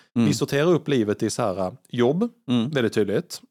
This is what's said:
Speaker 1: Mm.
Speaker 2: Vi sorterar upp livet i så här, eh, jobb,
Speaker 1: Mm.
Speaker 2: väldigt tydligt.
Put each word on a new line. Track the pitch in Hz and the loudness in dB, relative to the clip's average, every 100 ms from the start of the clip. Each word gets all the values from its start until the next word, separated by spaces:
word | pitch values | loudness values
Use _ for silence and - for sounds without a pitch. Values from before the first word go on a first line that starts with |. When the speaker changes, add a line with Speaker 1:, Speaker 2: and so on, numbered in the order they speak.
| _ 123 | _ 0
Speaker 1:
Mm. | 117 | 0
Speaker 2:
Vi | |
sorterar | 123 139 139 160 | 0 -2 0 2
upp | 170 - | 2 0
livet | 135 104 101 | 0 0 0
i | 110 | -2
så | - | -2
här, | 113 92 92 | -2 -2 -4
eh, | 120 _ | -6 _
jobb, | 120 120 165 233 - - | 0 2 2 -2 -6 -2
Speaker 1:
Mm. | 123 117 | -2 0
Speaker 2:
väldigt | 135 110 | 0 0
tydligt. | 113 98 101 - - - | 0 0 -2 -4 -12 -18